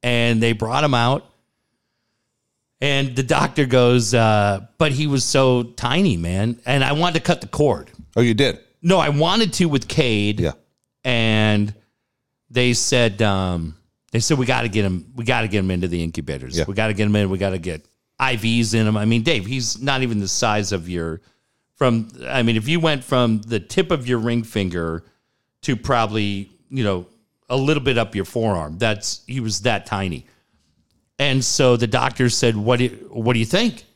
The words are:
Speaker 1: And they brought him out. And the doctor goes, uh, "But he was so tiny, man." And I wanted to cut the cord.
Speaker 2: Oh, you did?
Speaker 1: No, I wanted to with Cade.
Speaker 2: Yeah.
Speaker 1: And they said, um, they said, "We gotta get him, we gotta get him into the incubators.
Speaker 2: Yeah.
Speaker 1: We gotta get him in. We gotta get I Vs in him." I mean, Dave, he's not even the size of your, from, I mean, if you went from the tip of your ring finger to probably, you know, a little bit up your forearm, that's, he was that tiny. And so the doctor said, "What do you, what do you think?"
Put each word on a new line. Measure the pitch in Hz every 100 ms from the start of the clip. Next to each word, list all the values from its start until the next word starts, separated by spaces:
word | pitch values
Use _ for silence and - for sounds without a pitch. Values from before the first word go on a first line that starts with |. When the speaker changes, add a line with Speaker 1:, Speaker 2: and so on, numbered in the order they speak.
Speaker 1:
And | 123 120 117 117
they | 117
brought | 110 110 131
him | 151
out. | 123 117 139 - _ _ _ _ _ _ _ _ _ _ _ _ _ _ _
And | 143 139 139 123
the |
doctor | 131 147 147 - 139
goes, | 127 123 123 110
uh, | 120 110 107 101 98 - _
"But | 156
he | 139 151
was | 139 -
so | 139 131 123
tiny, | 117 - 123 147 196 90
man." | 82 90 110 117 -
And | 139
I | 131
wanted | 147 175 165
to | -
cut | 170
the | -
cord. | - 147 113 - - - -
Speaker 2:
Oh, |
you | 120
did? | 110 135 - _ _
Speaker 1:
No, | 170 185
I | 147
wanted | 147 160 202 220
to | - 170
with | 139 -
Cade. | - 131 107 104 104
Speaker 2:
Yeah. | 85 - _ _ _ _
Speaker 1:
And | 127 120 113 110 107 104 104 107 _ _ _ _ _ _ _
they | 127 123
said, | 117 - 127 117 101
um, | 107 98 92 87 80 78 _ _ _
they | 113
said, | - 143
"We | 123
gotta | 123 117
get | 101 101
him, | 92 -
we | 127 113
gotta | 123 110
get | 101
him | 92
into | 90 90
the | 85
incubators. | 82 80 71 69 64 82
Speaker 2:
Yeah. | 80
Speaker 1:
We |
gotta | 101 110
get | 101 104
him | 104
in. | 101
We | 95
gotta | 98 92
get | 82 80 _ _ _ _
I | 131 120
Vs | 113 117 113
in | 117 107
him." | 107
I |
mean, | 107 117
Dave, | 117 143 95
he's | 131 117 -
not | 131 135
even | 127 110
the | 95
size | - 117 107 98
of | 98 85
your, | 87 82 80 _ _ _ _ _ _
from, | 131 117 113 123 123
I | 131
mean, | 117 113
if | 107
you | 170
went | 160 147
from | - 131 120 110
the | 107 113
tip | - - 185
of | 160 123
your | 123
ring | 113 120
finger | 113 110 95 87 82 82 - _ _ _ _ _
to | - 117
probably, | 113 123 110 107 104 101 101 _ _
you | 131 107
know, | 92 90 _ _ _ _
a | 131
little | 135 147
bit | 131 120
up | 110 101
your | 92
forearm, | 120 113 92 78 82
that's, | 117 107 - - -
he | 131
was | 113 92
that | 110 104 -
tiny. | 101 95 76 - _ _ _ _ _ _ _ _ _
And | 143 135
so | 120 - 131 120
the | 117
doctor | 120 123 - 123
said, | - 123 110
"What | 104 123
do | 123
you, | 104 -
what | - 113
do | 120
you | 110
think?" | 180 233 139 -